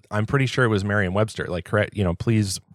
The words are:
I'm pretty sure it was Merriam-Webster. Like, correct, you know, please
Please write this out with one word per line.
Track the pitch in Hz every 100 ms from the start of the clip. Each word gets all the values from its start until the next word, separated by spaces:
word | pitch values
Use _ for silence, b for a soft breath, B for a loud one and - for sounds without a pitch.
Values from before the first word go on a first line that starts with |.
| -
I'm | 104 107
pretty | 139 131
sure | -
it | 120
was | 104
Merriam-Webster. | 101 104 92 98 110 - -
Like, | 87
correct, | - 107 101 104
you |
know, | 92
please | 85 - 110 101 - -